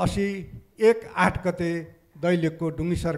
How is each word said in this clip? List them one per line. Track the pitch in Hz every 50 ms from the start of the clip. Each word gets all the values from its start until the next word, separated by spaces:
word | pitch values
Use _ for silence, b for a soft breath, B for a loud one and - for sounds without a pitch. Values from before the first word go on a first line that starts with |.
| 185
असी | 180 - 202 202 202 196 196 180 - - - - _ _ - 214
एक | 220 233 226 - - -
आठ | - 180 190 185 180 180
गते | 180 175 175 175 170 165 170 160 160 - - _ _ - 151
दैलेखको | 147 175 180 175 160 160 160 165 165 160 156
डुङ्गिसर | - 156 175 175 - - 170 156